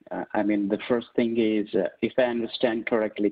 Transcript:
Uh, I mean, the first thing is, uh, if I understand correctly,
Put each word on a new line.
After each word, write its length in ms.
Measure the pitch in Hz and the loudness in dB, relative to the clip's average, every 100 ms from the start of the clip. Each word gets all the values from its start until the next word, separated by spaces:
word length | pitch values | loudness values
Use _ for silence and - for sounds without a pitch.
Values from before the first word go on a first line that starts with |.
| - | -12
Uh, 140 | 90 87 | -10 -6
I 80 | 107 | -2
mean, 260 | 104 104 101 | 0 0 0
the 120 | 104 - | -2 0
first 200 | 123 - - | -2 -2 -2
thing 220 | 117 113 | 0 2
is, 300 | 110 107 101 101 | 2 2 0 0
uh, 140 | 90 - | -2 -2
if 120 | 113 - | -2 2
I 60 | |
understand 640 | 123 120 113 - 123 113 113 | 0 0 -4 -2 0 0 -2
correctly, 440 | 117 107 - 101 | 0 0 0 -2